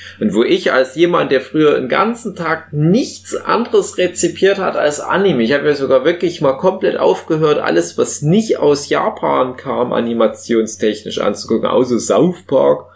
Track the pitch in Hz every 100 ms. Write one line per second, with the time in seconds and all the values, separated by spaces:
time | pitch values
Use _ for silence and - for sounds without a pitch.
0 | - - 214 98 117 180 185 127 131 160
1 | 175 170 143 131 - 156 151 127 127 143
2 | 214 240 202 180 160 160 - 147 156 220
3 | - - - - - 185 240 208 185 -
4 | 175 - 165 - 190 196 185 156 151 147
5 | - 170 196 131 113 139 147 135 135 131
6 | 143 170 175 - 143 - 175 - 185 -
7 | 156 190 - 156 151 147 - 170 170 -
8 | - - 147 208 220 - 147 143 - 147
9 | 196 - 156 139 127 127 139 117 123 113
10 | 117 117 110 - - 117 110 - 110 104
11 | - - 101 104 - 113 - 113 127 113
12 | - 101 170 175 - 135 143 147 -